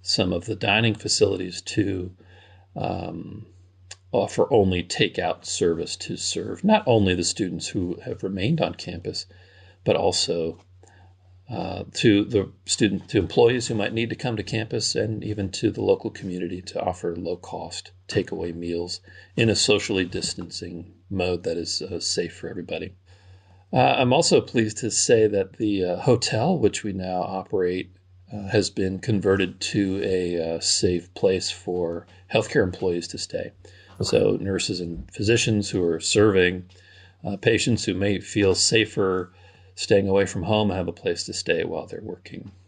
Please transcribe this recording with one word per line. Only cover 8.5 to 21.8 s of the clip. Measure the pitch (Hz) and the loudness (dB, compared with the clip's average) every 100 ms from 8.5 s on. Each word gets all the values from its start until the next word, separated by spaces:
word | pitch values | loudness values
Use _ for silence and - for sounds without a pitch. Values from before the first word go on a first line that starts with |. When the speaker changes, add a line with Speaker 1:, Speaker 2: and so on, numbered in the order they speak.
| 160 | 2
Speaker 1:
on | 82 | 0
campus, | - - 87 92 - - - - - - _ | -2 -10 -8 -8 -8 -12 -20 -20 -20 -20 _
but | - | 0
also, | 82 90 - - 85 82 - _ - - - - _ _ - - | 2 2 0 -2 -2 -2 -6 _ -20 -20 -20 -20 _ _ -20 -10
uh, | 110 - 92 98 | -8 -6 -8 -8
to | - 117 101 | 2 4 4
the | 104 113 95 - | 4 0 -2 -10
student, | - - 107 95 - | -8 0 2 0 -2
to | 107 | 0
employees | 85 - 117 123 120 | 2 4 4 4 -2
who | |
might | 110 101 | -2 -2
need | 110 113 | -2 -4
to | - | -4
come | 127 107 | -4 -4
to | |
campus, | 92 110 113 120 - | -4 -6 -4 -4 -2
and | 110 110 107 | -2 -2 -4
even | 104 104 98 | -6 -4 -4
to | - 110 | -2 -2
the | 113 | 0
local | 98 95 107 | 2 2 0
community | - 98 90 87 90 | -8 -8 -6 -6 -8
to | 90 - | -8 -4
offer | 95 92 87 | -4 -4 -6
low-cost | 85 87 90 - 85 80 - - - - | -6 -6 -8 -8 -12 -10 -12 -16 -20 -4
takeaway | 107 87 87 87 | -2 -2 -6 -6
meals | 85 85 85 87 - - - - - | -6 -6 -4 -6 -10 -14 -20 -8 0
in | 113 | 2
a | 98 | 2
socially | - 104 - 98 | 2 2 2 -2
distancing | 90 92 - - 87 - 87 87 90 _ _ | 0 -4 -8 -8 -12 -12 -12 -12 -16 _ _
mode | 95 90 87 | -4 -2 -2
that | 90 85 | -2 -4
is, | 80 - | -4 -6